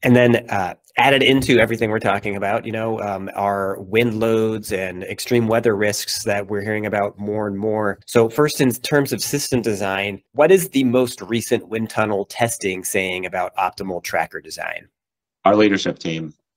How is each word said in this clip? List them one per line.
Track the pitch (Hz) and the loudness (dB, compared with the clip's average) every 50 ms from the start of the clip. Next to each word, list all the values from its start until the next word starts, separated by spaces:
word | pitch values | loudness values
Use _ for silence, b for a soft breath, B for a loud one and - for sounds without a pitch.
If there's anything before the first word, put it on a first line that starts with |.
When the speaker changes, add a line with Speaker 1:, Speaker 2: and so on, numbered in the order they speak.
Speaker 1:
And | - 127 120 | 2 4 6
then, | 123 123 120 117 110 - - | 6 6 6 4 2 0 -2
uh, | 110 101 92 90 - - _ _ _ - | -4 -4 -4 -4 -6 -10 _ _ _ 2
added | 120 139 139 135 | 4 4 4 4
into | 131 120 135 135 127 - 131 113 | 4 4 4 2 4 4 4 4
everything | 113 113 117 110 117 107 | 4 4 2 0 -2 -2
we're | 107 110 | -2 0
talking | - 107 98 101 - 104 98 | 0 0 -2 -2 -2 -6 -6
about, | 98 98 98 107 113 - | -4 -2 -2 -2 -2 -4
you | 110 | -6
know, | 107 110 113 113 110 107 | -6 -4 -4 -4 -4 -4
um, | 101 101 98 95 95 95 - | -4 -4 -6 -6 -8 -8 -6
are | 95 101 101 101 98 98 95 98 - | -2 -2 0 0 0 -2 -2 -4 -6
wind | 101 90 104 113 120 120 107 110 | -6 -2 0 2 2 2 0 0
loads | 113 113 113 110 110 110 110 110 104 - | 0 2 2 2 0 0 -2 -4 -6 -6
and | 107 92 95 92 90 92 92 | -4 -4 -4 -6 -8 -10 -10
extreme | 95 107 - - - 123 120 113 107 | -10 -10 -10 -2 0 2 2 4 4
weather | 113 117 117 117 104 | 2 2 2 2 2
risks | 98 104 104 101 - - - - - - | 2 2 0 -2 -2 -4 -6 -6 -4 -4
that | 113 101 101 101 95 | -2 -2 -2 -2 -4
we're | 104 101 101 | -6 -4 -4
hearing | 107 107 107 107 104 | -4 -4 -4 -2 -2
about | 104 104 101 101 - 95 | 0 0 -2 -2 -4 -6
more | 101 104 104 107 107 | -6 -4 -4 -2 -2
and | 104 98 98 | -4 -4 -4
more. | 104 110 107 107 107 101 98 - _ - | -2 -2 -2 0 -2 -2 -4 -6 _ 0
So | - 120 113 113 | 2 2 2 4
first, | - - 147 151 - - | 2 2 2 2 2 2
in | 139 127 | 2 0
terms | 117 - - - 151 143 139 - 123 | 0 -2 -2 0 2 2 2 2 -2
of | 107 | -4
system | - - - 143 - - 139 120 | -4 -4 -4 -4 -2 -2 -2 0
design, | 101 113 104 95 101 95 98 98 101 104 98 - - _ | 0 0 -2 -2 -2 -2 -2 -2 -2 -4 -6 -8 -12 _
what | _ 123 147 165 | _ 4 6 6
is | 190 190 165 - | 6 6 4 2
the | - 135 131 | 0 2 2
most | 123 117 127 127 120 - - | 4 4 4 2 2 -2 -8
recent | 101 87 117 117 107 - 120 110 - 87 | -6 -4 -4 -4 0 0 -2 -2 -2 -4
wind | 110 113 113 107 | -6 -6 -6 -4
tunnel | - 113 110 104 104 98 101 | -2 0 0 0 0 -2 -4
testing | - - - 120 113 - - 107 95 92 92 90 | -6 -2 -2 -2 0 0 -2 -4 -4 -4 -4 -4
saying | - - 98 95 92 90 92 92 87 | -2 0 0 0 0 -2 -4 -6 -6
about | 90 92 90 87 - | -4 -4 -4 -4 -2
optimal | - 92 90 - - 95 95 90 85 - | -2 -2 -2 -4 -6 -8 -8 -6 -8 -6
tracker | - - 85 82 - - 82 | -4 -2 -2 -2 -4 -6 -12
design? | 76 80 78 82 80 - - - - _ _ _ _ _ _ _ _ _ _ _ - | -14 -14 -12 -10 -10 -10 -10 -12 -14 _ _ _ _ _ _ _ _ _ _ _ 2
Speaker 2:
Our | 95 101 | 4 4
leadership | 107 107 107 98 92 - 90 82 - | 6 6 4 4 2 0 -4 -6 -4
team | - 85 80 80 80 76 - _ _ _ _ | -6 -6 -6 -6 -8 -10 -12 _ _ _ _